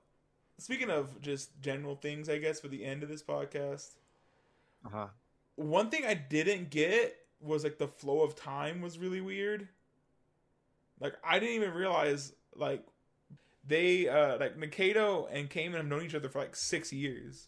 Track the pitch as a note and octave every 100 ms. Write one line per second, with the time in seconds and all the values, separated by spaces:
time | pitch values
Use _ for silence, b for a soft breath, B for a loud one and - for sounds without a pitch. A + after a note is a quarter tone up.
0 | _ _ _ _ _ - - B3 A#3+ D#3
1 | C3+ C3 C#3+ C#3 - - C#3 C3+ C#3+ C#3
2 | D3+ D3 D#3 D3+ D3+ D#3 C#3+ C3+ B2+ C#3
3 | D3 D#3 - D3 C#3+ D3 C#3+ C#3+ - -
4 | _ _ _ _ _ _ _ _ A2+ G#2
5 | G2+ - _ _ _ - D3+ E3+ A3 D#4
6 | B3+ F#3 C3+ D3+ E3+ G3 E3+ D3 D#3+ A3
7 | A#3 - - _ D3+ D3+ D3+ D3+ C#3+ -
8 | C#3 D3 D3+ C#3+ C#3+ C#3 D3 F3 F3 E3
9 | F#3 F#3 F#3+ G3 G3+ G#3+ G3 _ _ _
10 | _ _ _ _ _ _ _ _ _ _
11 | C#3+ - E3 F3+ A3+ A3+ G3+ F3 F#3+ E3
12 | D3 C#3+ C#3 - _ - C#3+ C#3 - _
13 | _ _ _ - b b C#3 D#3 F3+ F3+
14 | D#3+ D3 D3 A#2+ C3+ D#3 D#3 - F#3+ G#3+
15 | G#3 F3+ - C#3+ C#3+ F3 E3+ E3+ D3 D3
16 | E3 D3+ C3 C3+ C3+ - - D3+ - C3+
17 | C#3 A#2+ B2 C3+